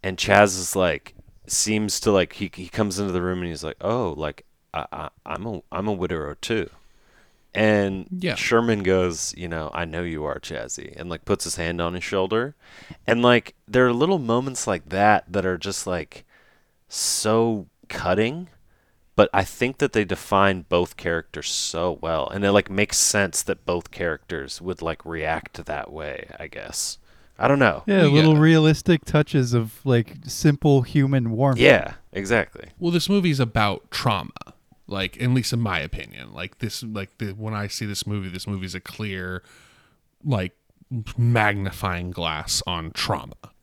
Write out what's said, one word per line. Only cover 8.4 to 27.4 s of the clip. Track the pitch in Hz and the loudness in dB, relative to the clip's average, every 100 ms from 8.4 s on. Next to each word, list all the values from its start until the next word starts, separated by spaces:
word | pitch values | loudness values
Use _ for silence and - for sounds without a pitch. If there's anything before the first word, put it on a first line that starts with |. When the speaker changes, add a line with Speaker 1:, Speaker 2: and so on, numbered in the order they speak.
| - 117 117 107 | 2 4 4 2
Speaker 1:
goes, | 95 92 90 82 - - | 4 4 2 -2 -8 -8
you | 87 | -8
know, | 82 78 | -6 -6
"I | - 85 | -6 -6
know | 80 | -6
you | 87 80 76 | -6 -4 -4
are, | 71 | -6
Chazzy," | - 65 62 - 67 71 | -8 -10 -8 -10 -12 -14
and, | 87 | -10
like, | 82 - | -10 -2
puts | 101 | -2
his | 87 85 | -2 -4
hand | 82 85 | -4 -2
on | 85 | -2
his | 87 | -4
shoulder. | - 98 92 110 131 - - - - - - | -4 -2 0 0 -2 -8 -20 -20 -20 -12 -2
And, | 117 | 2
like, | 123 120 - _ - | 4 4 2 _ -2
there | 127 127 | 2 2
are | |
little | 120 156 190 | 2 2 0
moments | 117 117 135 127 - | 2 0 0 -6 -2
like | 90 - | -4 -2
that | 95 104 104 - | 2 4 4 2
that | 98 92 | -2 -2
are | 90 | -2
just, | 98 98 - | -4 -6 -4
like, | 90 78 - - _ _ _ _ _ _ | -6 -6 -14 -20 _ _ _ _ _ _
so | - - - 107 113 117 110 90 _ _ | -6 -2 -2 2 2 2 0 -6 _ _
cutting, | - 90 95 113 156 180 _ _ _ _ _ _ - | -6 0 2 2 -2 -12 _ _ _ _ _ _ 2
but | 101 | 4
I | 98 | 4
think | 98 - 123 131 | -2 -2 -4 0
that | 139 | 0
they | 113 98 | 0 0
define | 98 - 98 98 92 82 | -4 0 4 4 2 0
both | 87 90 - | 0 0 -4
characters | 87 82 - 76 - | -4 -4 -6 -10 -6
so | - - 87 90 80 | -6 -4 -4 -4 -4
well, | 82 80 67 | -4 -2 -2
and | 98 101 | 0 4
it, | |
like, | 101 - | 4 4
makes | 95 104 - | -2 0 0
sense | - 104 98 - | 0 2 0 -2
that | - 90 - | -4 -6 -2
both | 107 - | -4 -6
characters | - 87 78 _ 80 69 - | -6 -4 -4 _ -10 -8 -10
would, | 87 107 | -8 -6
like, | 82 80 - | -6 -6 -8
react | 82 78 80 - - - | -6 -4 -4 -6 -16 -10
that | 76 - | -8 -8
way, | 76 76 67 - - | -12 -10 -12 -14 -16
I | 82 | -14
guess. | - - - - - _ - _ | -14 -12 -8 -8 -10 _ -20 _
I | - | -2